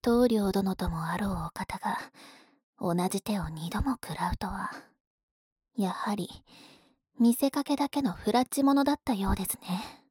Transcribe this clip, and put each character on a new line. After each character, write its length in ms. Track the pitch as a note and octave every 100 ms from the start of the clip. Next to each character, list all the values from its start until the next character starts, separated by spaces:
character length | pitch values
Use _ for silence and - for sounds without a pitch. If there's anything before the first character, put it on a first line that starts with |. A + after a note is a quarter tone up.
棟 240 | - A#3 B3
梁 240 | A3 G3
殿 240 | F#3+ F#3+
と 140 | F#3 F3+
も 180 | E3 D#3+
あ 100 | F3
ろ 120 | G3
う 20 |
お 180 | F3+ D#3+
方 300 | - G3 -
が、 180 | G#3 - - - - - _ _ _ _
同 140 | F#3 F3 F3+
じ 120 | G3
手 180 | - G#3
を 100 | D#3
二 220 | D#3+ E3+
度 100 | G#3+
も 120 | C#4
食 220 | B3 -
ら 140 | D3+ F3
う 60 | -
と 80 | F#3+
は。 240 | F#3+ - - - _ _ _ _ _ _ _ _
や 140 | - F#3+
は 220 | - -
り、 140 | G#3 F3 - _ - - - _ _ _ -
見 140 | A#3
せ 160 | A#3+ C#4
か 120 | D4
け 120 | C#4
だ 140 | C#4+ C#4+
け 120 | C#4+
の 100 | C4+
フ 180 | - -
ラ 140 | A3+
ッ 20 | B3+
チ 160 | -
者 200 | C#4 C#4
だ 100 | C#4
っ 60 | D4
た 120 | -
よ 160 | G#3 G3
う 40 |
で 100 | F#3+
す 120 | F#3+ -
ね。 480 | - F#3 - - _